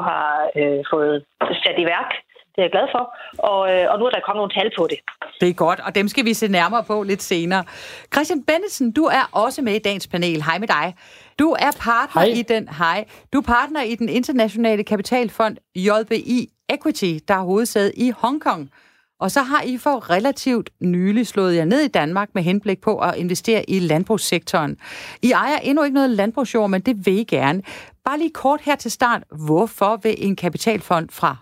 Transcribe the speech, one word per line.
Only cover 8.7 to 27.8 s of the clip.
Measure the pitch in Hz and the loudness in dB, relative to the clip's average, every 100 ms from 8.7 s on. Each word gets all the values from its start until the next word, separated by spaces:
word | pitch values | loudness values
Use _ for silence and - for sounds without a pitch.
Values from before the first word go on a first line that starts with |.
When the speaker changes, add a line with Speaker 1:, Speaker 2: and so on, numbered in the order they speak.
| - 247 | -2 0
Speaker 2:
du | 254 | 2
er | 311 262 - | 4 2 0
også | 190 226 262 | 0 0 0
med | 277 | -2
i | 214 | 0
dagens | 214 196 - | -2 -4 -4
panel. | 175 175 160 | -2 0 -2
Hej | 151 170 | -2 -2
med | 220 | 0
dig. | 156 165 180 - - - - | 0 -2 -6 -20 -20 -10 0
Du | 311 | 2
er | 285 277 294 | 2 0 0
partner | 220 233 277 - | 0 0 2 2
Speaker 3:
Hej. | 196 233 | 2 2
Speaker 2:
i | |
den, | 233 226 180 | 0 -2 -2
hej. | 151 170 185 214 - - | -4 -2 -2 -6 -16 -4
Du | 269 | -2
er | |
partner | 240 240 269 302 | 2 2 0 -4
i | 226 | -4
den | 233 233 | -2 -2
internationale | 220 254 262 220 208 226 214 | -2 0 0 0 2 0 2
kapitalfond | 214 214 202 254 233 - 220 - _ 185 | 0 -2 0 0 0 0 -2 -2 _ -2
J | 196 214 220 | 2 2 0
B | |
I | 226 - 247 - _ - | -4 0 -2 -2 _ -6
Equity, | 285 311 - 190 156 - | -4 -2 -2 -2 -2 -2
der | |
har | 190 | 0
hovedsæde | 185 196 240 214 202 - | 2 0 2 2 0 0
i | 247 | -2
Hongkong. | 233 233 294 294 185 139 _ _ _ _ - | 0 -2 -2 -2 -4 -6 _ _ _ _ -6
Og | 185 | -2
så | 277 | 0
har | 254 294 | 0 0
I | 240 247 | -2 -2
for | 294 269 - | 0 0 0
relativt | 180 254 262 - 233 - - | 2 2 0 0 0 -2 -4
nylig | 180 175 190 214 226 | 0 2 2 0 0
slået | - 185 170 | 0 2 2
jer | |
ned | 160 262 | 4 2
i | 294 | 2
Danmark | 185 151 190 202 | 0 0 -2 -2
med | 196 | -2
henblik | 170 196 208 190 | 0 0 0 -2
på | - 208 | 0 0
at | 175 - | 0 0
investere | 180 180 - 220 - | -2 -2 0 0 2
i | 190 | 0
landbrugssektoren. | 175 156 185 214 - 175 - 180 143 143 - - - - | 2 0 2 -2 0 -4 0 -2 -2 -6 -12 -16 -16 -2
I | 240 | 2
ejer | 190 233 294 | 4 2 0
endnu | 240 285 | 0 2
ikke | 294 | 2
noget | 269 269 | 2 2
landbrugsjord, | 214 208 226 254 226 208 | 2 0 0 0 0 2
men | 190 | 0
det | 220 214 190 | 0 0 2
vil | 190 | 0
I | |
gerne. | 233 151 135 180 - - | 0 2 2 0 -4 -16